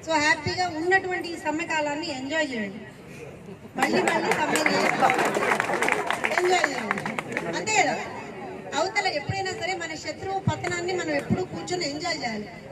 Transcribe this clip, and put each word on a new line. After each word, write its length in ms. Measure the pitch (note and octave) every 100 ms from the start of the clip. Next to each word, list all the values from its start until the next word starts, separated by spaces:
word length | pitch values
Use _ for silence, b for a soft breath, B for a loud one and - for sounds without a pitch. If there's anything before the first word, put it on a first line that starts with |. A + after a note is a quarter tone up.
| D#4+
So 60 |
హ్యాపీగా 540 | D#4+ D4+ D#4+ - F4 F4+
ఉన్నటువంటి 600 | D#4 F4 F#4+ F#4 F4+ E4+
ఈ 80 | E4
సమ్మె 280 | D#4 D4+ E4
కాలాన్ని 420 | D#4+ D4 D4 E4+
ఎంజాయ్ 360 | C4 C4+ D#4+ D4+
చేయండి, 300 | A#3+ G3+ F#3+ - - - - - - - - - -
మళ్ళీ 260 | - -
మళ్ళీ 300 | - E4 D#4+
సమ్మె 300 | - D4 B3 D4+
చేయండి, 320 | D4 - - C4+ - - - - - - - - G#4+ G4+ - -
ఎంజాయ్ 340 | - F4+ F4+ D4+
చేయండి, 340 | C4 G#3+ G3 G3+ A3 - - E3+ D4+
అంతే 180 | F4+ G#4+
కదా. 140 | D#4 - - - - - - - - C#4
అవతల 320 | F4+ G4+ F#4+
ఎప్పుడైనా 440 | D#4 - G4 F#4+
సరే 220 | - F4
మన 220 | F#4 E4 D#4
శత్రువు 440 | D#4+ D4+ F#4+ F#4+
పతనాన్ని 540 | F#4+ D4+ F4+ F4 F4
మనం 200 | F#4 D#4+
ఎప్పుడూ 280 | C#4+ C#4 -
కూర్చొని 460 | F#4 E4 E4 F4+ D4+
ఎంజాయ్ 280 | D4 F4 D#4
చేయాలి. 320 | B3 G#3+ G#3 - -